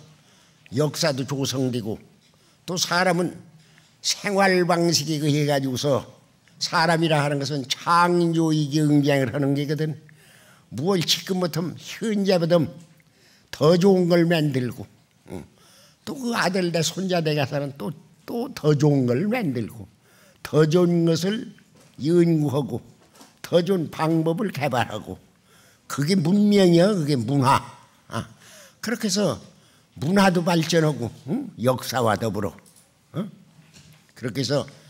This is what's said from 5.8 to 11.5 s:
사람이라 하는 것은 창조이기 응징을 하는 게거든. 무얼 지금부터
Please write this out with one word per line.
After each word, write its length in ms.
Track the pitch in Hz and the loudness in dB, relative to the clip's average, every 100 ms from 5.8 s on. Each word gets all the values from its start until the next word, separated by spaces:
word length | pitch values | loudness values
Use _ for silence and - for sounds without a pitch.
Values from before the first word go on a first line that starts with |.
| 143 120 - - _ _ _ - | 0 0 -2 -16 _ _ _ -10
사람이라 640 | - 175 165 160 165 151 | -2 0 2 2 2 2
하는 160 | 143 143 | 0 -2
것은 260 | 139 147 123 | -4 -6 -6
창조이기 1120 | - - 170 175 175 170 165 160 156 147 151 | -6 0 2 4 2 2 2 2 0 0 0
응징을 520 | 151 147 139 139 131 | 4 4 4 2 0
하는 220 | 143 139 143 | 0 -2 -2
게거든. 440 | 143 151 156 - - - - - - - - | -4 -4 -4 -8 -14 -20 -20 -20 -20 -20 -14
무얼 320 | 107 170 190 | -6 -2 0
지금부터 720 | - - - 185 180 | -2 -4 -4 -4 -4